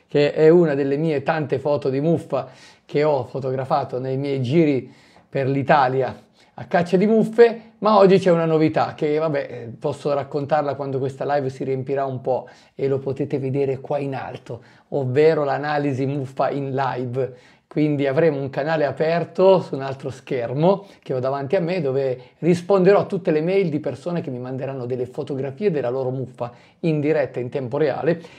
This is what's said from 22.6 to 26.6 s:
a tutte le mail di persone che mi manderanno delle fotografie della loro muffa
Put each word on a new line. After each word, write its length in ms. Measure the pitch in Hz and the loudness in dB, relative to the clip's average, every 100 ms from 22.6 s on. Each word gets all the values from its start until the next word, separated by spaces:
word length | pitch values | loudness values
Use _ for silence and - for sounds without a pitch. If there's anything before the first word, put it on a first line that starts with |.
| - 196 185 202 | 2 4 6 4
a 60 | - | 2
tutte 260 | 196 175 | -4 0
le 100 | 151 | 0
mail 280 | 165 196 175 | 2 0 0
di 100 | 147 | -2
persone 420 | 143 131 175 170 | -4 -8 -6 -6
che 80 | 143 | -6
mi 80 | 123 | -8
manderanno 480 | 127 131 135 135 120 | -8 -8 -6 -6 -6
delle 220 | 127 127 | -6 -6
fotografie 640 | - 143 135 139 135 208 | -8 -8 -6 -6 -2 -2
della 180 | 143 123 | 0 -2
loro 220 | 131 127 | -2 -4
muffa 400 | 131 120 - 120 - | -6 -8 -8 -10 -10